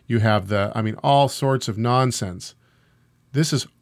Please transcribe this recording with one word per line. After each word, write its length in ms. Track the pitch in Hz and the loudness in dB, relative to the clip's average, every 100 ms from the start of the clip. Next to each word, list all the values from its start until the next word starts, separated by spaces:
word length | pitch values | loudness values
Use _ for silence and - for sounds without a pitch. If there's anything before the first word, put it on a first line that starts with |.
| - | -2
You 120 | 117 | 2
have 300 | 110 107 95 | 4 2 0
the, 220 | 104 101 110 | -2 0 -2
I 60 | |
mean, 140 | 110 110 | -4 -2
all 240 | 143 139 139 | 2 4 2
sorts 380 | - 139 131 - | 0 -2 -2 -4
of 100 | 104 | -2
nonsense. 760 | 117 127 131 - 98 90 - _ _ _ _ _ _ _ _ | 0 2 2 -2 -8 -10 -16 _ _ _ _ _ _ _ _
This 220 | 135 160 | -2 0
is 140 | 135 - _ | -2 -4 _